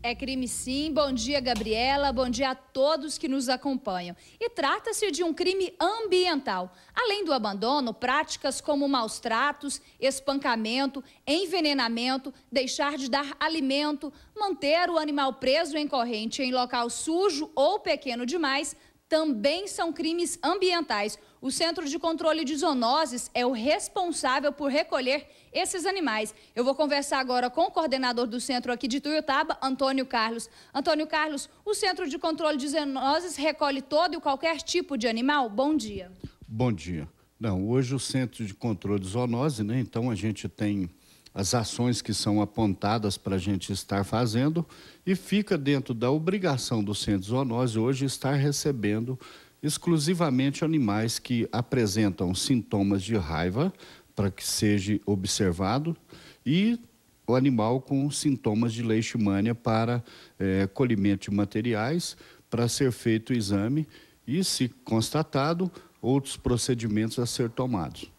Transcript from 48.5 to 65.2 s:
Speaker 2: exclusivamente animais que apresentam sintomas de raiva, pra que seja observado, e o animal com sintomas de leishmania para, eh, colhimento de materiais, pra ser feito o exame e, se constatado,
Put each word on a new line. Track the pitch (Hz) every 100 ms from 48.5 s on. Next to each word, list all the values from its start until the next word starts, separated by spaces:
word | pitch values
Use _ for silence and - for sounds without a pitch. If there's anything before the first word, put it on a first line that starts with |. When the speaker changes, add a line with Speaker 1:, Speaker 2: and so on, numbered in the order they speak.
| 139 156 131 104 107 120 127 - - - _
Speaker 2:
exclusivamente | 147 - - 165 143 180 165 127 135 139
animais | 160 160 113 104 113 -
que | - 120 110
apresentam | 117 127 131 110 98 104 87 90
sintomas | 95 - 127 - 104 98 101
de | 98 113
raiva, | 78 78 87 101 175 - - - _ -
pra | 98
que | - -
seja | - 107 104 95 104 -
observado, | 101 92 - 98 85 95 120 156 165 _ - - - -
e | 160 214 233 - _ _ _ -
o | 123
animal | 139 123 110 127
com | - 139 143
sintomas | 143 151 135 113 107 117
de | 113
leishmania | 117 110 110 117 101 98 113
para, | 117 - 113 113 120 - - - _
eh, | 95 95 98
colhimento | - 127 107 98 98 -
de | 101
materiais, | 101 107 117 107 117 170 - - - - _
pra | 117 120
ser | - 135
feito | 113 120 110 110
o |
exame | 123 98 101 107 147 151 - - _ -
e, | 156
se | 185 - 123
constatado, | - - 110 110 151